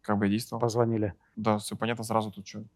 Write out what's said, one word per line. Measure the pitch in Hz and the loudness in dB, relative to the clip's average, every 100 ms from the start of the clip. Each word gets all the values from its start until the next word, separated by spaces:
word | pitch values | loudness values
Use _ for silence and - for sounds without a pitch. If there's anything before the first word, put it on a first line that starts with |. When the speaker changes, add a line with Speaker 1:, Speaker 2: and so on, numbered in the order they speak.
Speaker 1:
Как | - 104 | 0 2
бы | |
я | 101 | 2
действовал. | 107 - 117 | 2 -2 -2
Speaker 2:
Позвонили. | 117 113 117 113 104 - _ | 0 2 2 2 0 -4 _
Speaker 1:
Да, | - 107 104 | -2 2 2
все | - - | -2 -4
понятно | 110 120 | -2 -2
сразу | 110 110 107 | 0 0 0
тут, | 98 | -8
че. | 98 107 113 | -14 -14 -16